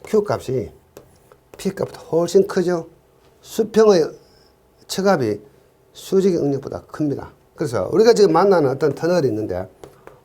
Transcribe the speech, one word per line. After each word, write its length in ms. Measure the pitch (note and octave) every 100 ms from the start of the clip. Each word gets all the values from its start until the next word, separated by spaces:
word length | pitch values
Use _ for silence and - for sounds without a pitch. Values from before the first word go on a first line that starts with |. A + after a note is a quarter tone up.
Q 220 | - G#3+ G#3
값이 460 | A#2 - B2+ G2+ - _ - - _ _ _ _ -
P 120 | G3
값보다 280 | - - -
훨씬 460 | - D#3+ E3+ G3 G3
크죠. 400 | G3 F3 F3 E3 _ _ _ _ _
수평의 680 | - - A3 G#3+ G#3+ F#3 C#3+ - _ _ _ _ _ _ -
측압이 540 | - G3 F3 A2+ G2+ - _ _ _ _
수직의 460 | - - F#3+ F#3+ E3+
응력보다 420 | C#3+ C#3 - - -
큽니다. 400 | - D3+ A#2+ - _ _ -
그래서 340 | D3+ A2+ F#2
우리가 200 | F3 A3+
지금 200 | A3+ G3
만나는 360 | E3 G3 F3 C3+
어떤 240 | C3 D3+
터널이 340 | - E3 F3+ C3
있는데 400 | G#2+ G#2+ F2+ G2 _ - _ - -